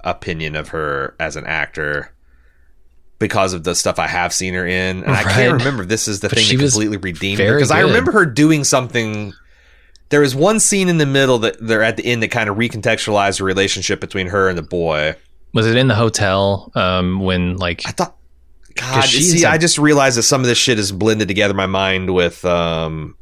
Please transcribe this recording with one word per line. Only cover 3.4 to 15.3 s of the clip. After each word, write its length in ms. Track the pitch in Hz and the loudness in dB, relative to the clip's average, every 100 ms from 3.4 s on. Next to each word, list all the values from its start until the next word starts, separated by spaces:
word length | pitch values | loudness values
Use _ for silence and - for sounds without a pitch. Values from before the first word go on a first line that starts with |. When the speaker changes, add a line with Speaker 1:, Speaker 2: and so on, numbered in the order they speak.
| 95 | 0
Speaker 1:
of 100 | 90 | -2
the 100 | 82 | -4
stuff 240 | 85 101 87 | -2 -2 -2
I 80 | 80 | -2
have 260 | 87 87 | -2 -2
seen 200 | - 92 | -4 -4
her 140 | 90 87 | -4 -2
in. 360 | 92 92 92 | -2 -2 -4
And 80 | - | -2
I 120 | 95 | 0
Speaker 2:
Right. 100 | 101 | 2
Speaker 1:
can't 200 | 101 123 | 2 2
remember 300 | 131 131 127 | 2 0 -4
if 60 | 90 | -2
this 180 | 110 - | -2 -2
is 100 | 98 | -4
the 80 | 104 | -2
Speaker 2:
But 80 | 117 | 0
Speaker 1:
thing 80 | 104 | 2
Speaker 2:
she 120 | 127 | 2
Speaker 1:
that 60 | |
Speaker 2:
was 100 | 143 | 2
Speaker 1:
completely 240 | 110 110 101 | 2 0 -2
redeemed 420 | 92 85 98 101 | -6 -6 -4 0
her, 60 | 98 | 2
Speaker 2:
very 160 | 143 | 2
Speaker 1:
'cause 100 | 135 | 2
I 100 | 156 | 4
Speaker 2:
good. 60 | 190 | 4
Speaker 1:
remember 240 | 220 302 | 2 2
her 140 | 214 170 | 2 2
doing 380 | 117 151 156 135 | 4 4 4 2
something. 680 | 139 123 120 110 107 104 - - - _ - - _ - | 0 0 -2 -4 -6 -8 -14 -20 -20 _ -20 -20 _ -2
There 100 | 147 | 2
was 160 | 143 131 | 2 2
one 240 | 185 220 | 2 2
scene 300 | - 202 180 | 0 2 2
in 80 | 170 | 2
the 80 | 139 | 2
middle 340 | 139 135 123 | 2 4 2
that 160 | 107 - | 0 -2
they're 220 | 110 110 | -2 0
at 140 | 110 110 | 2 0
the 80 | 117 | -2
end 160 | 120 | -2
that 60 | 110 | -2
kinda 240 | 120 107 | -2 -2
recontextualized 840 | 101 117 110 117 110 - 104 101 95 | -2 -2 -2 -2 -2 0 2 2 0
the 60 | 95 | 0
relationship 540 | 92 98 98 - 98 | 0 0 -2 -4 -4
between 280 | 87 98 92 | -4 -6 -2
her 200 | 98 95 | 0 0
and 80 | 85 | 0
the 40 | |
boy. 520 | 78 87 82 76 76 - _ | -4 -4 -2 0 -2 -4 _